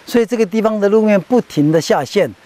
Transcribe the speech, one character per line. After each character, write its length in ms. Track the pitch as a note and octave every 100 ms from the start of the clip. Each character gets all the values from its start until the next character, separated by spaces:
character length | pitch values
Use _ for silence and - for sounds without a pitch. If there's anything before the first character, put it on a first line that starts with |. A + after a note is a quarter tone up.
| -
所 140 | A#3+
以 60 | A3
这 100 | A3+
个 100 | G#3
地 160 | A3
方 160 | G#3+ G#3+
的 120 | G3+
路 120 | A3
面 180 | G#3+ G3+
不 180 | - B3
停 320 | - - D3
的 80 | D#3+
下 240 | - F#3+
陷。 260 | C3+ G3+ D3 F#2+